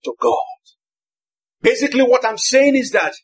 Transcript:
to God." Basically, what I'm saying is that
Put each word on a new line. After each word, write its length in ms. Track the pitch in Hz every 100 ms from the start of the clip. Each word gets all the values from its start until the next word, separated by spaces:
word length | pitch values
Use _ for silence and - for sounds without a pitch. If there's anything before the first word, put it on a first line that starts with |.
to 100 | - -
God." 180 | 123 104 - - _ _ _ _ _ _ _ _ _ _
Basically, 420 | 220 254 277 254
what 220 | 254 247
I'm 140 | 226 214
saying 360 | - 262 285
is 160 | 269 240
that 240 | 208 160 -